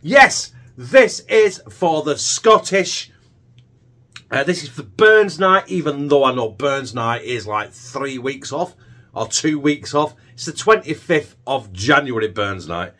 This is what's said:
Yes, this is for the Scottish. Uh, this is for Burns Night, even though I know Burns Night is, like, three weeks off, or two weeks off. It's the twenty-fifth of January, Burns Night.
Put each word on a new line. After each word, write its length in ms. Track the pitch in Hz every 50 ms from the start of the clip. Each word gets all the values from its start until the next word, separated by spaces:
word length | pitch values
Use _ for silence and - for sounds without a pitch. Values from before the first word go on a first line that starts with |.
Yes, 520 | _ 147 220 277 269 202 - - - - _ - - - _
this 440 | - 123 120 - 269 247 214 - -
is 400 | - _ - 220 214 208 190 - - -
for 340 | - - 185 175 165 156 143
the 140 | 151 143
Scottish. 920 | - - - - - - - 220 - - - 185 196 190 - - - - - _ _ _ _ _ _ _ _ _ _ _ _ _ _ _ _ _ _ _ _ _ - _ _
Uh, 140 | - 131 139
this 200 | 147 180 175 -
is 60 | -
for 140 | - - 151
Burns 560 | - - _ 214 214 220 214 214 196 170 156
Night, 240 | 196 190 185 196 -
even 400 | - 185 185 151 151 143 143 143
though 160 | 147 143 143 139
I 100 | 131 123
know 160 | 127 120 110
Burns 440 | 92 98 135 143 139 139 135 123 101
Night 300 | 123 117 117 117 120 -
is, 240 | 107 123 117 101
like, 240 | 104 107 107 107 -
three 460 | - - - - - 139 135 139 135
weeks 340 | 131 123 135 139 131 - -
off, 240 | 135 147 175 175 - _ _ _ - _ - _ _
or 140 | - 113
two 320 | 113 - - - 160 156 147
weeks 340 | 139 151 147 147 - - -
off. 220 | 147 151 151 - _ _ _ -
It's 120 | - -
the 80 | - 151
twenty-fifth 840 | - - - 220 269 - 139 156 - - - 180 151 147 - _ _ _
of 260 | - 135 135 110 101 95
January, 540 | 90 98 120 143 143 143 135 123 113 110
Burns 400 | 107 92 107 104 101 98 92 80
Night. 260 | 76 85 85 90 87 -